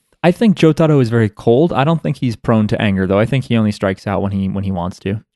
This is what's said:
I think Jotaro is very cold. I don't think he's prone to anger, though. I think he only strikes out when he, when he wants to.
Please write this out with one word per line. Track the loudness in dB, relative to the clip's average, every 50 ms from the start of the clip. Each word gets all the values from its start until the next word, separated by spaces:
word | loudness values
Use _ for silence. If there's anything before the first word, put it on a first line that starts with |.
| _ _ _ _
I | 0 0
think | 2 2 2 0 2
Jotaro | 4 2 2 4 2 2 2 4 2
is | 2 2
very | 2 0 0 0
cold. | -2 -2 0 2 2 4 2 2
I | 0 0
don't | 0 0 0 -2
think | -2 -6 -6 -4
he's | -4 -6 -6
prone | -4 -2 0 2 2 2 0
to | -2 -2
anger, | -2 0 0 0 0 0
though. | 2 2
I | 2
think | 0 -2 -4 -2
he | 0 0
only | 0 0 0
strikes | -2 -2 -2 -4 -4 -4 -6
out | -4 -4 -4
when | -4 -4
he, | -4 -4 -4 -4
when | -4 -6 -6
he | -6
wants | -4 -4 -6 -6 -8 -8
to. | -6 -6 -6 -6 -10 _ _